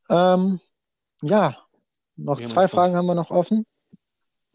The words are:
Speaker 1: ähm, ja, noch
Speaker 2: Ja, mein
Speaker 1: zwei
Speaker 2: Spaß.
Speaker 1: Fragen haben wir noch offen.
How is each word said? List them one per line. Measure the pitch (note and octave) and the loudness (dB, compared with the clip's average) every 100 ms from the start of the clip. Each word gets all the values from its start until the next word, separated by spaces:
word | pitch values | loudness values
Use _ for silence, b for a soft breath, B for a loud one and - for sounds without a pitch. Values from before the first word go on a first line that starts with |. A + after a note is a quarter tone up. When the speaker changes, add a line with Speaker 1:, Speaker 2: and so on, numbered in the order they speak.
| - | -2
Speaker 1:
ähm, | E3+ F#3 F#3 F#3+ F3+ - _ _ _ _ _ | 2 4 2 0 -4 -8 _ _ _ _ _
ja, | D3 G#3 D#3+ - _ _ _ _ _ | 0 2 0 -2 _ _ _ _ _
noch | - D3 C3 | -12 -6 -6
Speaker 2:
Ja, | |
mein | A#2+ | -4
Speaker 1:
zwei | C#3 | 0
Speaker 2:
Spaß. | F#3 | 2
Speaker 1:
Fragen | F3+ F3+ F3 | 2 0 0
haben | F3+ | -2
wir | F3 | -2
noch | D#3+ | -2
offen. | F3+ F3 A3 - _ _ _ _ _ _ _ _ | -2 0 -2 -4 _ _ _ _ _ _ _ _